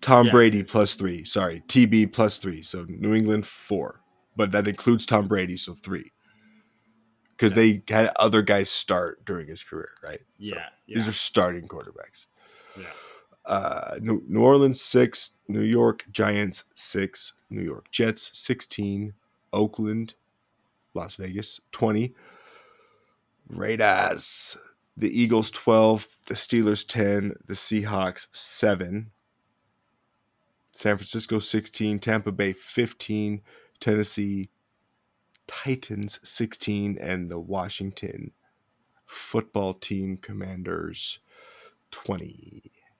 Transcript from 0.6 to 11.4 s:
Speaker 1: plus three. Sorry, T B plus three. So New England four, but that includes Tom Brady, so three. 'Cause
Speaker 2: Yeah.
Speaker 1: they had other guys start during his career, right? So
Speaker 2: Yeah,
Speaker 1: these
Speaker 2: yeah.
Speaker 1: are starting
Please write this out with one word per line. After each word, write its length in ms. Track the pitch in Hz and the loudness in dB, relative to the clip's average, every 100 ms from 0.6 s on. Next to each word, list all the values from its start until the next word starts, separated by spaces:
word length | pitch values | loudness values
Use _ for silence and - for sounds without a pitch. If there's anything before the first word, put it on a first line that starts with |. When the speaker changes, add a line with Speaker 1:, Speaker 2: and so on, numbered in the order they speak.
Speaker 1:
plus 320 | 95 113 101 - | 0 2 4 2
three. 280 | 95 87 | -2 -6
Sorry, 380 | 78 - 92 82 - | -4 -2 -2 -4 0
T 180 | 131 120 | 6 6
B 220 | 110 107 | 6 4
plus 320 | - 110 - | 4 2 2
three. 240 | 98 80 | -6 -10
So 220 | 78 92 85 | -10 -10 -10
New 240 | 87 104 | -6 0
England 320 | 110 107 107 104 | 2 2 0 -2
four, 560 | - - 98 65 - _ _ _ - | -12 -6 -4 -4 -10 _ _ _ -2
but 160 | 104 | 0
that 140 | 101 104 | 2 0
includes 380 | 101 - 117 - | -2 2 2 4
Tom 220 | 110 101 | 0 2
Brady, 280 | 101 92 90 | -2 -2 -6
so 180 | - 87 | -8 -10
three. 360 | - 90 - _ _ _ _ _ _ _ _ _ _ _ _ _ | -10 -10 -10 _ _ _ _ _ _ _ _ _ _ _ _ _
'Cause 140 | 113 | 2
Speaker 2:
Yeah. 40 | 98 | 6
Speaker 1:
they 280 | 113 101 - | 6 4 0
had 240 | 107 110 - | 2 2 4
other 240 | 110 107 | 4 4
guys 280 | 101 101 98 | 4 2 2
start 540 | - - 92 85 - | -2 0 0 -2 -8
during 240 | - 90 76 | -10 -10 -8
his 160 | 82 | -16
career, 280 | - 80 80 - | -14 -14 -14 -16
right? 160 | 76 76 | -16 -16
So 360 | _ _ 104 85 | _ _ -14 -12
Speaker 2:
Yeah, 140 | 82 _ _ | -14 _ _
Speaker 1:
these 180 | 110 110 | -4 -2
Speaker 2:
yeah. 40 | |
Speaker 1:
are 40 | |
starting 560 | 107 - - | 0 2 2